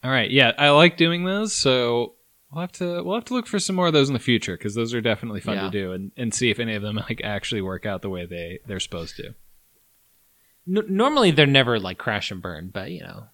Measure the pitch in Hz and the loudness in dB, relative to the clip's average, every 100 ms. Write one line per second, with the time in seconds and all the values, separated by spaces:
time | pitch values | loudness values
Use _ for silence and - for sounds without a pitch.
0 | 131 131 113 127 123 113 147 147 175 170 | 0 0 4 6 6 6 6 8 6 6
1 | 165 170 180 196 220 - 139 127 120 120 | 2 2 -2 -2 -2 0 2 2 2 0
2 | 120 _ _ _ _ 139 175 - 180 175 | -2 _ _ _ _ -10 -10 -6 -6 -6
3 | 175 214 - 247 226 208 - 185 180 156 | -4 -4 -4 -6 -2 -4 -2 2 4 4
4 | 139 131 - 117 - 87 110 104 113 120 | 4 2 0 0 0 -6 -6 -4 -4 -2
5 | 113 107 117 104 - 101 95 101 95 92 | 0 -2 -4 -8 -6 -4 -4 -4 -6 -8
6 | 98 - 120 - 123 104 113 107 104 107 | -10 -6 -6 0 0 0 -2 -4 -6 -6
7 | - 113 107 101 - 110 95 92 107 98 | -6 -8 -6 -6 -6 -6 -4 -6 -6 -6
8 | 98 90 87 87 85 90 - 98 - 87 | -8 -8 -10 -10 -12 -12 -10 -10 -8 -10
9 | 82 - - 110 - _ _ _ _ _ | -10 -14 -16 -18 -20 _ _ _ _ _
10 | _ _ _ _ _ _ - 190 214 190 | _ _ _ _ _ _ -4 -2 0 2
11 | 254 294 214 151 147 139 123 117 92 92 | 2 4 4 6 6 6 4 0 -2 -6
12 | - 104 - 95 87 78 90 98 95 175 | -4 -4 -6 -10 -10 -10 -10 -10 -10 -12
13 | 87 92 107 | -14 -18 -20